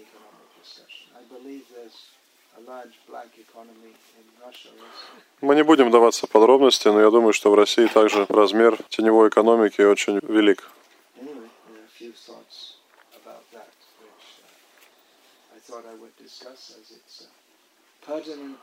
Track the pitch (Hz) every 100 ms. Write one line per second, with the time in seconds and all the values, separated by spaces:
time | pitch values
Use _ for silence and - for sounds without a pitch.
0 | 104 107 _ _ _ _ _ - _ -
1 | - 120 123 127 131 139 120 120 113 -
2 | - _ _ _ _ _ 120 127 117 110
3 | _ 117 117 117 107 117 117 113 113 107
4 | _ 113 110 110 123 120 120 110 117 -
5 | - - _ _ 139 147 151 156 123 117
6 | 117 - - - 113 135 135 - 110 107
7 | 107 117 113 101 107 104 104 - 113 110
8 | 107 104 98 107 101 107 117 110 - -
9 | 110 110 110 107 110 117 104 - 101 101
10 | - 101 - 107 104 92 - _ _ _
11 | _ _ 135 139 113 110 117 110 110 _
12 | 117 113 - 113 113 - - - _ _
13 | _ 113 113 117 _ 117 107 _ _ _
14 | 110 104 _ _ _ _ _ _ _ _
15 | _ _ _ _ _ 113 _ 120 113 113
16 | 113 _ _ - 123 131 - 117 107 113
17 | _ - 85 _ _ _ _ _ _ _
18 | - 151 156 147 139 131